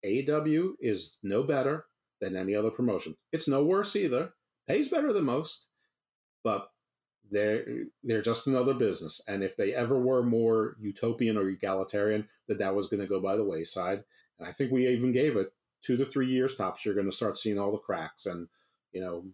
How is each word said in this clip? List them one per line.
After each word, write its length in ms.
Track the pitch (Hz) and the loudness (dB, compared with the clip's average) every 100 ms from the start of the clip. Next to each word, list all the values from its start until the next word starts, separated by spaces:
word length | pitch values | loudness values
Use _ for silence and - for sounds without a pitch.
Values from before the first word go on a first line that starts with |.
"A 40 | 101 | 0
E 140 | 117 | -2
W 540 | 139 151 151 156 185 - | 2 0 2 2 0 -2
is 360 | 123 98 - _ | -2 -2 -4 _
no 200 | 98 101 | -2 0
better 440 | 135 139 135 156 - _ _ _ | 2 2 2 -2 -8 _ _ _
than 160 | 95 92 | -6 -4
any 180 | 92 | 0
other 160 | 104 110 | 0 0
promotion. 460 | 110 123 92 82 78 _ | 0 0 0 -4 -14 _
It's 160 | 160 - | -4 0
no 160 | 139 | 2
worse 320 | 151 190 208 208 | 4 2 0 0
either. 380 | 180 123 185 _ _ _ - | 0 0 -4 _ _ _ -2
Pays 200 | 185 285 | 0 2
better 240 | 339 294 | 0 2
than 120 | 208 | 2
most, 420 | 143 127 156 - _ _ _ _ _ _ _ _ | 2 0 -2 -10 _ _ _ _ _ _ _ _
but 240 | 110 101 - _ _ _ _ _ 104 | -2 -2 -4 _ _ _ _ _ _
they're, 360 | 101 107 107 - 120 - _ | 0 2 0 -2 -8 -8 _
they're 180 | 127 113 | -2 0
just 240 | 110 117 - | 2 0 2
another 280 | 131 127 | 2 2
business." 460 | 127 123 85 80 - - | 2 2 0 -6 -12 -6
And 160 | 98 | -4
if 140 | 98 - | -4 -2
they 180 | 101 | -2
ever 240 | - 117 135 | 0 0 2
were 240 | 123 131 | 4 2
more 540 | 120 117 113 113 107 - | 4 4 4 2 0 -4
utopian 560 | 107 101 117 113 113 107 | -8 -4 -4 0 0 2
or 120 | 95 | 0
egalitarian, 800 | 95 98 95 95 104 101 107 107 _ - | -2 -2 -2 -2 0 2 0 -2 _ -6
that 120 | 101 | -2
that 180 | 95 98 | 0 0
was 100 | 95 | 0
gonna 200 | 104 98 | -4 -2
go 140 | 95 | -2
by 160 | 95 104 | 0 0
the 80 | |
wayside. 600 | 101 82 82 95 90 101 - _ _ _ | 0 -2 -4 -4 -2 -4 -6 _ _ _
And 100 | - | -16
I 40 | |
think 180 | - 131 | -4 0
we 160 | 127 127 | 2 2
even 240 | 123 127 | 2 2
gave 240 | 123 151 110 | 4 2 2
it 160 | 95 _ _ _ | -2 _ _ _
two 140 | - 123 | -2 0
to 80 | |
three 240 | 131 143 127 | 2 0 0
years 260 | 127 131 | 2 0
tops, 300 | - 95 - | 0 -4 -2
you're 100 | 107 | -2
gonna 160 | 101 98 | 0 0
start 260 | 95 110 90 | 0 -2 -2
seeing 220 | 110 101 | -2 0
all 140 | 101 | 0
the 60 | 104 | -2
cracks. 480 | - 90 80 - 98 | -4 -6 -6 -8 -8
And, 200 | 87 85 _ _ _ _ | -6 -10 _ _ _ _
you 80 | 92 | -8
know 240 | 92 87 95 | -6 -8 -10